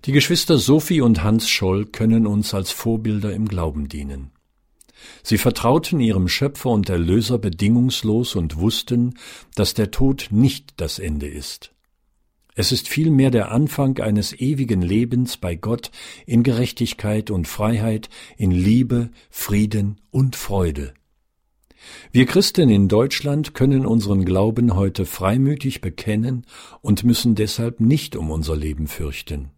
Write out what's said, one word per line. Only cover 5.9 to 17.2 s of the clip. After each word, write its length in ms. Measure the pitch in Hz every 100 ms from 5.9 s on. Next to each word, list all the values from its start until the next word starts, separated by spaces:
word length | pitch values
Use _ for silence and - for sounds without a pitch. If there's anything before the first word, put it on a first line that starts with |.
| 160
ihrem 260 | 117 95 90
Schöpfer 440 | - 139 - 131
und 180 | 110 98
Erlöser 500 | 87 85 101 113 120
bedingungslos 960 | 101 85 101 120 127 - 107 110 123
und 220 | 98 80 76
wussten, 600 | 101 110 - 123 123 123 - - -
dass 200 | - 98
der 160 | - 101
Tod 380 | - 135 135 -
nicht 440 | 104 131 135 - -
das 200 | 80 -
Ende 300 | 90 76 73
ist. 460 | 73 71 - - _ _ _ _ _ _ _ _
Es 180 | - -
ist 160 | 123 -
vielmehr 420 | 143 160 139 135
der 200 | 120 98
Anfang 480 | 117 147 - 139 131
eines 340 | 110 104 101
ewigen 500 | - 127 143 123 98
Lebens 540 | 87 104 120 123 123 -
bei 180 | 90
Gott 360 | 85 104 117 - - - - -
in 160 | 117
Gerechtigkeit 880 | 123 117 123 - 117 - 107 107